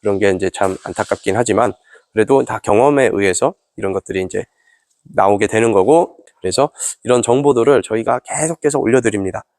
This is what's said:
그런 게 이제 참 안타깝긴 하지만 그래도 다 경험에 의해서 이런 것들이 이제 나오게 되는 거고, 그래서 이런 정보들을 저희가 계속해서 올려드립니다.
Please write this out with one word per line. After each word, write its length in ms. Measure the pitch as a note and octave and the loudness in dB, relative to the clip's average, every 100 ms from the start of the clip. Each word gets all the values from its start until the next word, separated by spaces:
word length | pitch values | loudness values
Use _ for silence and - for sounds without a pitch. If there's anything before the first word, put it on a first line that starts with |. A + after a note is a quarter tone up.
그런 180 | G#2+ G2 | -2 0
게 120 | G2+ | 0
이제 200 | F#2+ F#2+ | 0 -4
참 260 | - G2 F#2+ | -2 -4 -4
안타깝긴 520 | - F2+ G#2+ G2+ - G2 | -10 -6 -4 -4 -4 -2
하지만 360 | A#2+ G#2+ A#2 F#2 _ - _ | 0 0 0 -4 _ -20 _
그래도 320 | G#2+ G#2+ C3+ | -4 2 2
다 140 | C3 A2 | 0 -6
경험에 520 | - G#2 C3 C#3+ B2+ | 0 2 4 2 0
의해서 420 | - G2 F2+ C3+ F#3 _ - | 0 -2 0 -2 -4 _ -10
이런 160 | G2 | -6
것들이 300 | G2 - F#2+ | -6 -6 -6
이제 220 | F#2 - - _ _ _ _ _ _ | -6 -8 -10 _ _ _ _ _ _
나오게 320 | - G2 G#2 G#2 | 0 2 2 0
되는 260 | A2 A#2 | 2 2
거고, 440 | G2+ F#2+ D#3+ F3+ - - _ | 2 4 2 2 -6 -20 _
그래서 300 | F#2+ - C#3+ - - - | -6 -2 -2 -2 -12 -10
이런 180 | - B2 | 0 0
정보들을 600 | A#2 B2 C#3+ B2+ A#2 C3+ | 2 0 2 2 4 2
저희가 380 | - A2+ A2+ A#2+ | 0 -4 -2 -4
계속해서 540 | - D3 D#3 E3 D3+ C#3 | -4 -4 -4 -2 -2 0
올려드립니다. 680 | A2 B2+ A2+ G#2 G2 G#2 - | 2 2 0 -2 -6 -8 -14